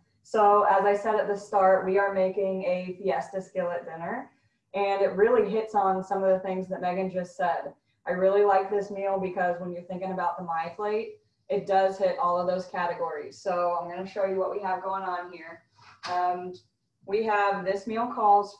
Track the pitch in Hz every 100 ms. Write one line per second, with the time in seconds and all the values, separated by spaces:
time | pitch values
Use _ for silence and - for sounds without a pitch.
0 | _ _ _ 220 202 208 - 196 196 202
1 | 220 214 - 196 - 208 190 185 185 196
2 | 196 196 185 202 190 190 180 180 185 180
3 | 190 - - 190 185 185 175 170 170 165
4 | 170 170 - _ _ _ _ 196 196 196
5 | 196 180 226 247 196 220 220 208 190 190
6 | 185 190 190 185 190 185 185 170 180 185
7 | 190 180 180 - 180 - - - _ _
8 | - 180 190 202 202 190 190 208 190 196
9 | 196 196 185 190 180 175 175 175 - 180
10 | 190 185 175 - 180 - 170 190 208 214
11 | 226 - _ _ - 196 - 190 190 190
12 | 190 - 180 180 180 185 - 185 180 170
13 | - 151 - - 202 175 175 175 175 175
14 | 190 208 190 190 185 202 196 185 196 190
15 | 190 180 180 175 165 165 _ _ - -
16 | - 359 180 180 180 - _ _ _ _
17 | - 208 220 208 202 190 180 196 233 220
18 | 247 240 214 202 202